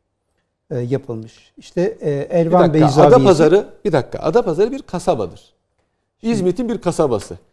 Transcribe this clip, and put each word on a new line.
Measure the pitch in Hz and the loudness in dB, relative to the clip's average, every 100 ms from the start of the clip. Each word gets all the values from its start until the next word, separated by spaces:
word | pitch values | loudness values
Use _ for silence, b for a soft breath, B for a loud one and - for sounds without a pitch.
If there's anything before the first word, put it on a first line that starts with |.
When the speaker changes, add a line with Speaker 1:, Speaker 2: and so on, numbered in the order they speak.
| _ _ _ _ _ _ - | _ _ _ _ _ _ -12
Speaker 1:
e, | 135 | -10
yapılmış. | 120 131 131 113 110 _ _ _ | -6 -6 -6 -14 -14 _ _ _
İşte, | - - 175 - | -12 -4 -4 -4
e, | 180 | -6
Elvan | 143 147 175 165 | -6 -4 -2 2
Speaker 2:
Bir | 180 170 | 2 2
dakika, | |
Speaker 1:
Bey | 156 | 2
Zaviyesi. | 151 139 147 247 | 2 4 6 6
Speaker 2:
Adapazarı, | 202 160 156 190 202 - | 4 4 4 2 0 -8
bir | 208 | -4
dakika, | 156 117 - | -4 -4 -8
Adapazarı | 156 190 202 160 220 | -2 -2 -2 -2 -2
bir | 269 | -4
kasabadır. | - 175 180 151 92 107 _ _ _ _ _ _ _ _ | -12 -8 -4 -4 -6 -12 _ _ _ _ _ _ _ _
İzmit'in | 226 226 185 180 240 | -6 -2 -2 -2 -4
bir | 226 | -6
kasabası. | 180 156 156 110 - 87 _ | -4 -2 -2 -2 -6 -18 _